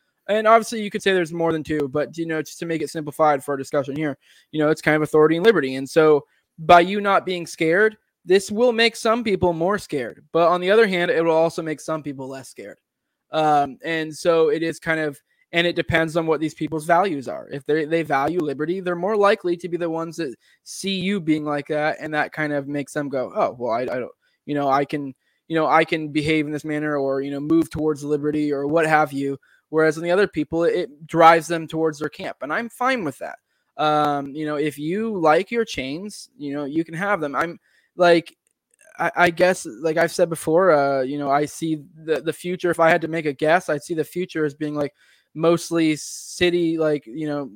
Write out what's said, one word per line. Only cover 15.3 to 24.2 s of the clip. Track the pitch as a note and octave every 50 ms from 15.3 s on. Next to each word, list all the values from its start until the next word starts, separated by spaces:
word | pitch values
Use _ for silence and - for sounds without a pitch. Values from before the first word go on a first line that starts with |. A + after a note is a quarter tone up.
| _ _ _ _
and | - E3+ F3
it | F3 E3+
depends | F3 E3 - E3+ D#3+ D#3+ D#3+ D3+
on | E3+ E3 D#3+
what | D#3 C#3+
these | D#3+ D3+ -
people's | - D#3 D3 D#3+ D#3 D3+
values | E3 E3+ E3+ G3 G3+ D#3 C#3 B2
are. | A2+ D#2 C2+ - -
If | - C#3+ -
they, | - D3 D#3+ D3+
they | D3 D#3+ E3 D#3+
value | D#3 D3 C3+ C#3 D3+ E3 F3+
liberty, | D3+ D3+ C3+ C3 D#3 D#3+ F3+ F#3+
they're | F3+ F3+ F3+
more | E3+ F3 G3 A3+
likely | G#3 G3+ G3+ A3 G#3+ - F3 E3+
to | E3+ F3+ F3
be | E3+
the | E3 F3 E3+
ones | D#3+ E3 E3 E3+ D#3 -
that | E3 C3+ A2 - _ _ _ _ _
see | - - - - G3 G3 F#3
you | F3 F#3+ G#3 G3
being | D#3 D#3+ D3+ D#3 D3+
like | D3+ D3 C#3+ C#3+ -
that. | D#3 D3+ D3+ D#3 - -
And | D#3 D#3 D3+
that | D3+ - - -
kind | D#3+ D#3 D3 D3
of | C#3+ C#3 C#3
makes | C#3+ C#3+ C3+ - -
them | D3+ C#3+ C#3
go, | C3+ C3 B2 G2+ -
"Oh, | G#3+ F#3 B2 D#3+ B2+
well, | A#2+ A#2 A2
I, | A#2+ B2+
I | A#2 A#2+ B2+
don't, | A#2 - - _